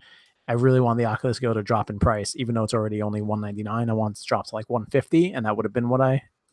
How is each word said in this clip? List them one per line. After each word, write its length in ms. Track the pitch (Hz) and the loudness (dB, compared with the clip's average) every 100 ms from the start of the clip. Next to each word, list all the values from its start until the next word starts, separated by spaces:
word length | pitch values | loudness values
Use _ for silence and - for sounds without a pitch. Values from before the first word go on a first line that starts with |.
| - - _ _ - | -16 -20 _ _ -4
I 60 | |
really 260 | 120 131 127 | 2 4 4
want 180 | 120 117 | 4 2
the 60 | 113 | 0
Oculus 340 | 110 131 113 | 0 -2 -2
Go 140 | 120 | 0
to 80 | 110 | -2
drop 260 | 101 113 - | 0 0 -2
in 100 | 104 | 0
price, 340 | 123 107 98 - | 2 2 -2 -4
even 180 | 120 117 | -2 0
though 80 | |
it's 100 | 107 | 0
already 280 | 117 107 107 | 0 0 -2
only 200 | 104 104 | -2 -2
one 200 | 107 107 | -2 -4
ninety-nine. 480 | 104 101 107 113 117 | -4 -8 -4 -2 0
I 40 | |
want 240 | 110 107 104 | 0 -2 -4
it 40 | |
to 40 | - | -4
drop 220 | 110 - | -4 -2
to, 80 | 110 | -10
like, 140 | 110 | -4
one 160 | 120 104 | -4 0
fifty, 440 | 139 - 165 180 | 0 2 2 2
and 120 | 147 110 | 0 -2
that 100 | 104 | 0
would 80 | 107 | 0
have 80 | |
been 160 | 120 120 | 0 0
what 120 | 127 | 2
I, 220 | 131 131 - _ _ | 4 2 -2 _ _